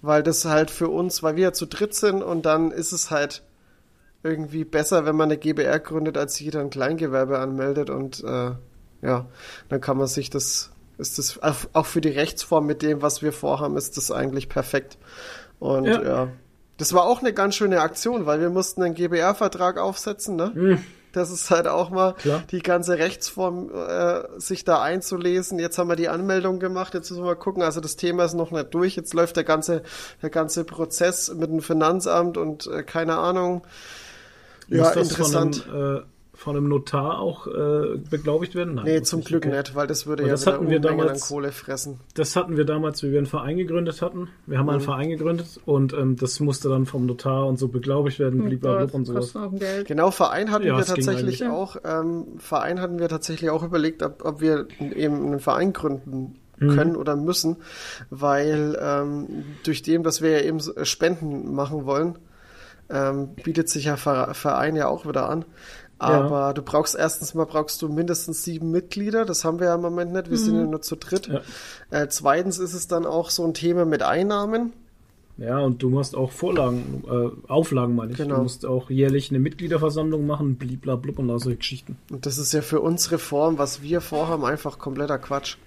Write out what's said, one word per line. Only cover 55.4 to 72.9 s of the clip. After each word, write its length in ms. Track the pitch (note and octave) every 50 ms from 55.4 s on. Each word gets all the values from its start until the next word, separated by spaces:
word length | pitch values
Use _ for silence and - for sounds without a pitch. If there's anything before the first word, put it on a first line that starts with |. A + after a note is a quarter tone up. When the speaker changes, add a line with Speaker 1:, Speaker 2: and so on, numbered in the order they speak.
Speaker 1:
Verein 320 | C#3 - - - E3+ G3 F3+
gründen 640 | - - D3+ C#3 C3+ C3 - C3+ C3+ C3 C3 - - - - _ -
Speaker 2:
Mhm. 120 | C#3 D3
Speaker 1:
können 260 | C#3+ C#3+ D3+ E3 E3+
oder 220 | D#3+ C#3+ D3+ D3 C#3+
müssen, 400 | D3 E3 F3+ - - D#3+ E3 E3 - - - - - - - - B2 -
weil, 680 | - C3+ C#3 C#3+ C#3 C#3 C#3+ D3+ D#3 D3+ D3+ D3+ D3+ -
ähm, 600 | - D3 C#3+ C#3+ C#3+ D3 D3 D3 C#3+ - - D#3 D3 C#3+ D3 D3 -
durch 180 | D#3+ D3+ B2+
dem, 220 | - - D#3+ E3+ E3+
dass 180 | D#3+ D#3 -
wir 80 | D#3 D#3+
ja 100 | D#3+ D3+
eben 200 | C#3+ D3+ D#3+ D#3+
so, 120 | D3 D#3+ -
äh, 120 | - D3+
Spenden 680 | C#3+ - - D#3+ E3 F3+ E3 D#3+ D3+ C#3+ C#3 - - C#3
machen 320 | C#3 C#3 C3+ D3+ D3+ C3+
wollen, 320 | C3 C#3 C#3 D#3+ F3 E3+ - - - - - - - - - - - - - - -
ähm, 420 | - C#3 C#3 C3+ C#3 C#3 C#3 C3+ - - -
bietet 240 | E3 D#3+ E3 D#3+ E3
sich 180 | - D3+ C3+
ja 120 | D3+ D3 C3
Ver-, 360 | - D3 C#3 C3 B2+ - C#3
Verein 420 | - - D3 C3+ C3 B2+ D3+ D#3+ D#3
ja 100 | C#3+ C3+
auch 180 | C3+ E3 -
wieder 220 | D#3 D3+ C#3 B2+ -
an. 160 | D3 E3 E3+ - - - - - - - - - _ -
Speaker 2:
Ja. 60 | - C3
Speaker 1:
Aber 460 | D3+ D3 C#3 D3 D3 C#3+ C#3 C#3 C#3
du 80 | D3
brauchst 340 | C3+ - - D3+ D#3+ - -
erstens 380 | - - D#3+ - - - D3+ -
mal 100 | D#3+ D#3+
brauchst 380 | D#3 - D#3 D3+ D3+ - -
du 80 | - D#3
mindestens 560 | D3+ D#3 E3+ F3 F3 E3 - - D#3+ - -
sieben 260 | - E3+ D#3+ D#3+ E3
Mitglieder, 540 | D#3+ F3 F3 F3 - G3+ G3+ G#3 G#3+ A3+ A3+
das 180 | G3 F3 - -
haben 160 | E3 D#3+ E3+
wir 80 | F3+ F3
ja 80 | E3+
im 60 | E3+
Moment 320 | F3 E3+ E3+ F3 F3 F3 F3
nicht, 160 | F#3 F3+ E3+
wir 80 | E3 A3+
sind 160 | A3 G#3+ G#3+
Speaker 3:
Mhm. 40 | E3
Speaker 1:
ja 40 | E3 D#3
nur 140 | D#3 D#3
zu 140 | - - -
dritt. 320 | D#3+ - - F3+ G3 F#3+ -
Speaker 2:
Ja. 140 | D3+ C3+ - - - - - - - - - _
Speaker 1:
Äh, 160 | - D3 D3 C#3+
zweitens 500 | - - D3+ C#3+ C#3 D#3+ F3+ G3 F3+ F3
ist 160 | F#3 F3 E3+
es 140 | F3+ -
dann 180 | -